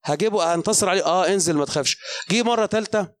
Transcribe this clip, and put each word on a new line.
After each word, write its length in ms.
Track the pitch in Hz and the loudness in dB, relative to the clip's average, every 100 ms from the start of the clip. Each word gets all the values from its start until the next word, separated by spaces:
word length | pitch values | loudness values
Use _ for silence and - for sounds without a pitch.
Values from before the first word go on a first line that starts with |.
هجيبه، 520 | - 151 214 208 165 170 | -4 -2 0 0 0 0
هنتصر 340 | 180 208 202 | 0 0 2
عليه." 160 | 190 156 | 0 2
"آه، 280 | 180 175 | 2 2
انزل 220 | 196 175 151 | 0 0 0
ما 100 | 139 | 0
تخافش." 320 | 151 135 - - - - | -2 -2 -6 -8 -12 0
جه 120 | 214 | 2
مرة 220 | 233 233 208 | 2 0 0
تالتة 420 | 214 214 214 185 _ | -2 0 -2 -4 _